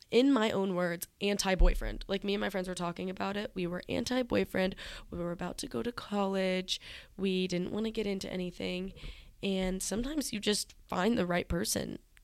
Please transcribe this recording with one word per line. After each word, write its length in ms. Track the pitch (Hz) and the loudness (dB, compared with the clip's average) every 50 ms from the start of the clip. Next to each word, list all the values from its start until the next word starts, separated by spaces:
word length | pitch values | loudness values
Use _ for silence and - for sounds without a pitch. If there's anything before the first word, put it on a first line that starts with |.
| - _ | -6 _
in 240 | - 233 262 277 277 | 4 6 6 8 6
my 180 | 233 214 220 | 6 4 4
own 220 | - 196 196 196 180 | 2 2 0 2 2
words, 320 | 175 180 170 170 170 - - _ - | 0 0 0 -2 -4 -8 -12 _ -2
anti-boyfriend. 840 | 202 202 202 202 - 196 190 165 180 175 165 - 113 107 104 - - | 0 0 0 2 2 2 6 8 8 8 8 4 0 -4 -4 -6 -4
Like, 160 | - 196 196 202 | -2 -2 -2 0
me 100 | 202 202 | 0 0
and 80 | 208 | 0
my 80 | 208 202 | 0 -2
friends 180 | 190 190 180 | -2 -2 -4
were 60 | 185 180 | -4 -4
talking 340 | 180 175 175 170 - 185 185 | -2 -4 -4 -4 -4 -4 -6
about 280 | 185 - 196 196 202 | -4 -4 -4 -2 -2
it. 140 | 202 214 - - | -4 -6 -6 -4
We 140 | 185 175 | -4 -2
were 160 | 170 175 180 - | -2 -4 -6 -4
anti-boyfriend. 880 | - - - 240 - 247 254 247 240 208 202 190 - - 190 190 190 - - - - - - - - | -4 -2 -2 0 0 0 0 0 2 2 2 2 2 2 2 2 2 0 -4 -10 -12 -12 -12 -12 -10
We 80 | - 175 | -6 -4
were 120 | 170 170 | -4 -4
about 260 | 175 175 185 180 - - | -4 -4 -4 -6 -4 -6
to 80 | - | -8
go 160 | 254 - 233 226 | -6 -4 -4 -2
to 80 | 240 | -4
college. 920 | 240 - - - 202 202 196 190 196 190 190 185 185 185 185 185 - - - - - - - - - | -4 -6 -6 -4 0 0 0 2 2 2 2 2 2 0 0 -2 -4 -4 -6 -10 -16 -16 -18 -16 -6
We 300 | - 190 196 185 185 185 | -2 0 0 2 2 2
didn't 240 | 190 180 175 180 - | 2 0 0 -2 -2
wanna 200 | - 208 220 226 | -2 -2 -2 -2
get 160 | 220 226 214 | -2 -2 -2
into 240 | 202 196 190 190 - | -2 -2 -2 -4 -4
anything. 600 | - 185 180 180 180 - 196 185 180 180 185 190 - - - - - - - - - - | -4 -4 -4 -4 -6 -4 -4 -4 -4 -4 -6 -8 -10 -10 -12 -12 -12 -14 -16 -20 -10 -4
And 420 | - 196 190 185 190 185 185 185 - | -2 0 0 2 0 0 0 -2 -2
sometimes 500 | - 196 220 240 277 311 302 254 - - | -2 -2 -2 -2 -2 -2 -4 -4 -2 -4
you 60 | 208 | 0
just 340 | 202 214 208 202 - - - - - | 0 2 2 2 -2 -6 -12 -20 -10
find 300 | - - 185 180 220 233 | -6 -2 0 2 2 2
the 80 | - 180 | 2 2
right 220 | 175 175 175 - | 2 0 0 0
person 520 | - 175 170 214 - - - - 55 - - - _ _ - | 0 -2 0 0 0 0 0 -2 -4 -6 -10 -14 _ _ -20